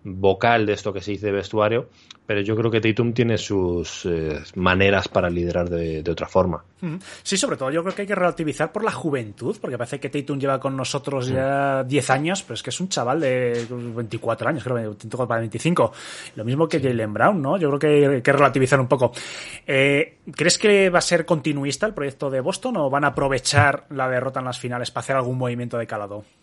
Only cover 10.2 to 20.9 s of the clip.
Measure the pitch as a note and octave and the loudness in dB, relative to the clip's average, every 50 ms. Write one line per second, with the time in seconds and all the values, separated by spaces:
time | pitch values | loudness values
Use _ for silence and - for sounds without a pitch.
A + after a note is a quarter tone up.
10.2 | C#3 - C#3+ C#3 C3 C#3 C3+ C3 C3+ C#3 C3+ C3+ B2+ - - C#3 C3 D3 C#3 C3+ | -4 -4 -4 -2 0 0 0 0 -2 -4 -4 -4 -4 -4 -4 -4 -4 -4 -4 -2
11.2 | B2 C3 C3 C3 C3 C3+ C#3 C#3 C#3 C#3 C3+ C3+ C3 B2 C#3 C#3 B2 - C3 C3+ | -2 -2 0 0 0 0 0 2 2 2 0 0 -2 0 0 0 2 2 2 2
12.2 | D3 E3 G3 F#3+ - - A#2 A2 - B2+ B2 - F3+ F#3 - D3 A#2+ A#2+ C#3 E3 | 2 -2 -2 -4 -6 -10 -10 -8 -8 -8 -6 -6 -6 -4 -2 -2 0 0 0 0
13.2 | D#3 C3 B2+ B2+ B2+ A#2+ A#2+ A#2+ A#2 A2+ B2 B2 A#2+ A#2+ A2+ A#2+ A#2 G#2 A#2+ A2+ | 0 0 0 2 0 0 0 -2 -4 -6 -8 -8 -8 -8 -6 -6 -6 -6 -8 -6
14.2 | - A2+ A2+ - A2 A#2 E3+ C#3 A2 B2+ B2 A#2 A2+ G#2+ G#2+ - - A2 A#2 A#2+ | -2 -2 -2 0 0 0 0 0 -2 -4 -4 -2 -4 -6 -8 -10 -12 -10 -4 -4
15.2 | B2+ A2+ A#2 A2+ A2+ A2 - A2+ - D#3+ F3 E3+ B2+ - - - - - - - | -2 -2 -2 -2 -2 -4 -6 -2 0 2 4 4 2 2 0 -8 -16 -14 -14 -14
16.2 | - - - - G#2+ A#2 C3 D3 E3 D#3+ - D#3 C3 C3 B2 A2+ A2 G#2+ G#2 G#2 | -16 -16 -12 -8 -4 -2 2 2 2 2 2 0 0 0 0 0 -2 -4 0 4
17.2 | A#2+ F3 G#3 F3+ C3+ C3+ E3+ G3+ E3 C#3+ C#3+ C#3+ D3+ D3+ D3 D3 D3 C#3 C#3+ B2+ | 4 4 4 2 0 0 0 2 2 0 2 2 4 4 6 6 6 6 4 4
18.2 | A#2+ C#3 C#3 C#3 C#3+ C3+ A#2 C#3 C3 B2 D3 C3+ B2+ B2 D3 B2+ B2+ A#2+ - - | 4 4 6 8 6 6 6 4 4 4 4 4 4 2 4 4 2 0 0 -4
19.2 | - - - - - - - - _ - C#3+ C3+ C3+ C#3+ C#3 C#3+ D#3 - _ _ | -14 -12 -12 -14 -14 -14 -16 -12 _ 0 2 4 4 4 4 2 0 -2 _ _
20.2 | _ - C#3+ - D3 F3+ - - - G#3+ G3+ G3 G3 F#3 | _ -16 -6 0 2 2 2 4 4 6 6 6 6 4